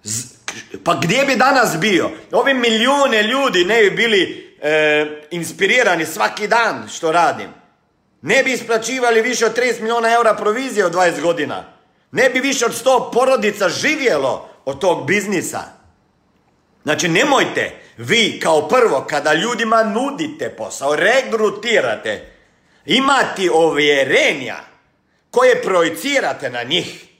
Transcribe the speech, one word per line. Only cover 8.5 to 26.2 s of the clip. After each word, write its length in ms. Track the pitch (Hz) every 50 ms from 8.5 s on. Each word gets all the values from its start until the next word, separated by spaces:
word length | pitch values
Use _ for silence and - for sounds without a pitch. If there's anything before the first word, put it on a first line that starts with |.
isplaćivali 720 | 254 220 - - 233 220 226 233 254 262 247 240 233 220
više 240 | 220 247 247 - 226
od 80 | 220 220
trideset 280 | 240 247 254 226 226
milijuna 320 | 220 220 233 233 226 226 233
eura 200 | 233 233 226 214
provizije 520 | - - 208 214 240 269 269 220 208 196
od 60 | 175
dvadeset 300 | 165 180 185 175 156 147
godina. 420 | 147 170 170 151 147 127 110 92 92 - - _ _ _ _ _ _ _
Ne 180 | - 156 247 262
bi 100 | 240 262
više 260 | 254 277 269 - 240
od 100 | 233 -
sto 360 | - - 262 262 240 - - -
porodica 560 | 226 262 262 262 247 202 208 196 - 202 180
živjelo 800 | 151 123 131 277 311 294 - 156 160 147 135 131 110 90 - - - - _
od 140 | 131 139 135
tog 280 | - 185 175 185 - 131
biznisa. 560 | 185 208 202 202 208 170 - - - 110 80 - - _ _ _ _ _ _ _ _ _ _ _ _ _ _ _ _ _ _ _ _ _ _
Znači, 240 | 135 151 147 - 175
nemojte 640 | 160 185 254 302 277 247 190 - - 135 110 90 - - - - - -
vi 420 | 117 120 190 - 220 175 120 - -
kao 240 | 180 160 151 147 -
prvo, 380 | 220 254 240 214 156 135 123 -
kada 240 | - 147 139 151 156
ljudima 500 | 160 185 233 240 214 233 220 220 226 220
nudite 680 | 208 202 220 262 277 - - 160 143 - - 131 113
posao, 460 | - - 110 95 - - 139 139 151
regrutirate, 1400 | 151 165 196 240 269 247 214 208 226 214 208 190 202 - 240 226 185 135 120 107 104 - 113 104 92 - - - _ _ _ _ _ _ _ _ _ _
imati 640 | - 160 247 262 277 285 254 220 - - - 190 170
uvjerenja 1040 | 151 160 165 160 151 143 147 147 147 139 135 127 156 240 311 262 185 147 127 113 101 78 - - _ _ _ _ _ _ _ _ _ _ _ _
koje 300 | - 240 254 254 240 -
projicirate 880 | - 196 190 180 165 156 156 - - 269 285 269